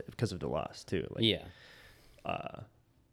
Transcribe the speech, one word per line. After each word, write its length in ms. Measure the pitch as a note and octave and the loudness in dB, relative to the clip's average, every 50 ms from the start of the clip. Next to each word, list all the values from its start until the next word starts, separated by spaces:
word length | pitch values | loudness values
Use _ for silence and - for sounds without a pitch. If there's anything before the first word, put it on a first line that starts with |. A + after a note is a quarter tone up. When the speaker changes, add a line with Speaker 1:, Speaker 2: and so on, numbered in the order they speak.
| - | -8
Speaker 1:
because 260 | - - - B2 G2 F#2+ | -8 0 0 2 2 2
of 80 | F2 | 0
the 80 | - B1+ | 0 0
loss, 340 | C2 D2+ - - - - - | 0 0 0 -2 -6 -10 -4
too. 240 | - G2 F2+ - - | -2 0 0 0 0
Like, 120 | - - A#2 | 2 4 6
Speaker 2:
Yeah. 180 | A2 F#2+ D#2 E2 - - - - - - - - - - - - - - - - | 6 6 6 2 -6 -14 -18 -20 -20 -20 -20 -20 -20 -20 -20 -20 -20 -20 -10 -4
Speaker 1:
uh, 360 | - - - - - - - - - - - _ _ _ _ _ _ | -4 -2 -2 -4 -6 -8 -10 -12 -14 -16 -20 _ _ _ _ _ _